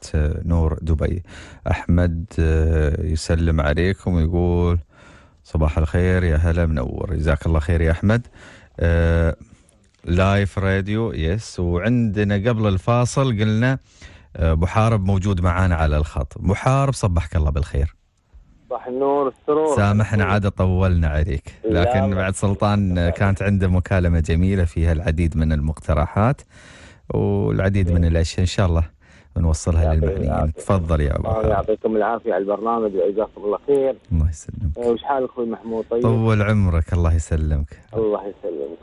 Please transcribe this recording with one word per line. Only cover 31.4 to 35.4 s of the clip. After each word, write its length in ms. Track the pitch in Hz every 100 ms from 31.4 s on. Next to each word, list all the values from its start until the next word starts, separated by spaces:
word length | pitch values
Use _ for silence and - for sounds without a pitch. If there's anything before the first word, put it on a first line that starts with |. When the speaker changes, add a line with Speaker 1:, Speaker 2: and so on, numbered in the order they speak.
| 110
Speaker 2:
يعطيكم 460 | 101 98 107 113 110
العافية 380 | 104 113 117
على 100 | 92
البرنامج 480 | 101 101 110 117 107 95
وجزاكم 480 | 87 101 104 -
الله 160 | 101 95 -
خير. 280 | 139 135 117 -
Speaker 1:
الله 180 | 82 80
يسلمك. 480 | 80 - - - -
Speaker 2:
آه، 120 | 120
وش 140 | 117
حالك 260 | - 139 127
أخوي 160 | -